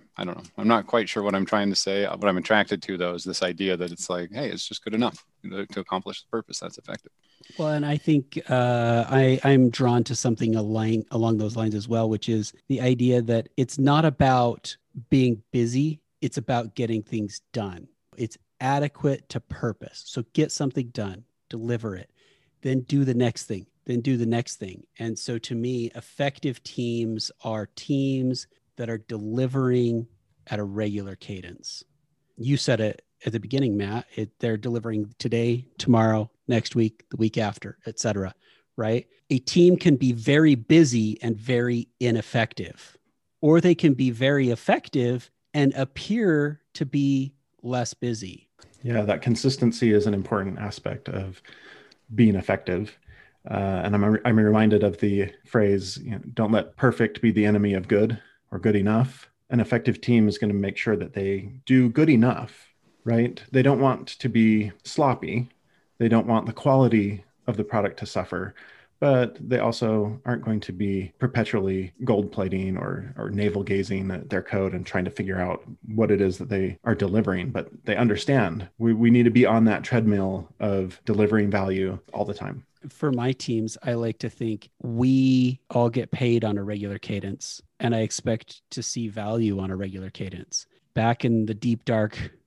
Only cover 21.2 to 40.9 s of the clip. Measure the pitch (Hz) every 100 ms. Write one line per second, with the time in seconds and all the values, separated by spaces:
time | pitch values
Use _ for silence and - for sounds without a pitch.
21.2 | 117 _ - 117 117 120 113 92 - _
22.2 | _ _ _ _ 135 131 127 139 135 120
23.2 | 120 - - 101 - _ - 123 127 127
24.2 | 117 117 120 - 98 90 - - 117 104
25.2 | - 117 - 117 120 123 117 120 - -
26.2 | 143 - 143 120 - - 120 117 113 110
27.2 | 110 - - 110 101 - - 139 135 135
28.2 | 127 127 - _ _ - 117 110 - 113
29.2 | 107 117 131 135 127 123 120 117 117 _
30.2 | _ _ - 107 101 101 107 104 98 95
31.2 | - 98 87 87 - - - _ _ _
32.2 | _ - 120 139 - 117 107 - _ _
33.2 | - 110 107 131 135 101 101 110 - -
34.2 | 107 _ 120 110 120 117 110 107 104 -
35.2 | 123 117 117 120 127 - - 117 113 110
36.2 | 107 _ - 117 - 123 110 - _ -
37.2 | 110 117 104 - - - - - 113 101
38.2 | 95 - _ _ _ - 110 120 - _
39.2 | - 131 - 175 175 175 175 135 131 117
40.2 | 113 143 156 135 110 160 156